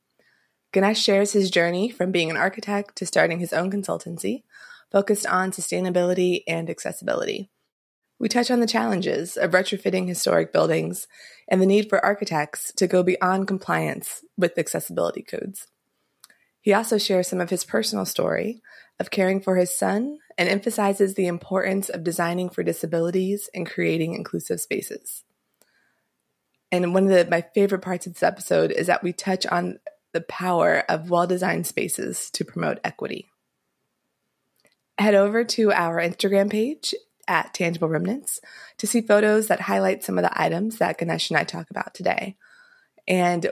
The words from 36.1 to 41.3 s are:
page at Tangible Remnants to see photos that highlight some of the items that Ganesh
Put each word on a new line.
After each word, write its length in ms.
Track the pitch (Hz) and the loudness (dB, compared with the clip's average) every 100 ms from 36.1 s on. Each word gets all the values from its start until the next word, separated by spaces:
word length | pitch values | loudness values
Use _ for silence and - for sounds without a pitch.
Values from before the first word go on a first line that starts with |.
| - 196 196 202 | 0 2 2 2
page 420 | 208 240 311 - - - _ - | 2 -2 -2 -6 -8 -12 _ -2
at 240 | 170 - - | -2 -2 -2
Tangible 340 | 170 170 165 | -2 0 0
Remnants 500 | 160 180 262 - - - - - - | 0 -2 -4 -6 -10 -12 -20 -20 -8
to 80 | 214 | -2
see 160 | 240 | 0
photos 460 | 226 208 214 214 214 | 4 4 6 4 2
that 140 | - | 0
highlight 420 | - 196 - - | 0 2 2 0
some 160 | - 180 | -2 0
of 40 | |
the 160 | 175 - | 0 2
items 380 | 165 165 220 220 | 0 0 -4 -2
that 220 | 170 - | -2 0
Ganesh 320 | 170 165 - | -2 -2 0